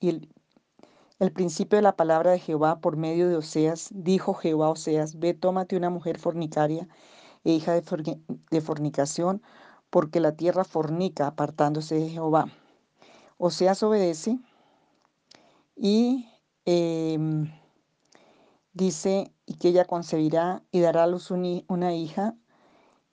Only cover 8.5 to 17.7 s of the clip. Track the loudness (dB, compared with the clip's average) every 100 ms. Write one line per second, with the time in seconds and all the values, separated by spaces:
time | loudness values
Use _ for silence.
8.5 | -4 -2 -4 -4 -2 -2 0 -2 -2 -8
9.5 | -20 -20 -20 -2 0 2 2 0 0 0
10.5 | 0 0 -2 -2 -2 -4 -2 -4 -2 -4
11.5 | 0 0 0 -2 -2 -2 -4 0 2 0
12.5 | -6 _ _ _ _ -20 -20 -20 -4 -2
13.5 | 2 2 2 2 2 2 0 -4 -4 -6
14.5 | _ _ _ _ _ _ _ _ -20 _
15.5 | _ _ -4 2 2 2 0 -4 _ _
16.5 | _ 0 2 2 -2 -2 -2 -2 -2 -4
17.5 | -8 _